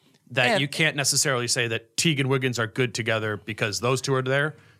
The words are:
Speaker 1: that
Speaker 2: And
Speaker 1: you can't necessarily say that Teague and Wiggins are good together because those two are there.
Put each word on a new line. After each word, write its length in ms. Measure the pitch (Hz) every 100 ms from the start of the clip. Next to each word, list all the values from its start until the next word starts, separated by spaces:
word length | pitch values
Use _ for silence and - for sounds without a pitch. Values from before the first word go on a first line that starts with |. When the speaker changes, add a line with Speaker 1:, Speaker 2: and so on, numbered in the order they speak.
| _ _ -
Speaker 1:
that 180 | 127 127
Speaker 2:
And 80 | 208
Speaker 1:
you 80 | 143
can't 280 | - 156 147
necessarily 520 | 135 135 147 127 120
say 200 | 131 117
that 280 | 113 - -
Teague 240 | 170 139
and 80 | 131
Wiggins 300 | 135 131 120
are 80 | 110
good 280 | - 127
together 420 | - 113 113 110 104
because 440 | - 107 113 92
those 200 | 120 131
two 140 | -
are 80 | 131
there. 340 | 131 139 151 - - _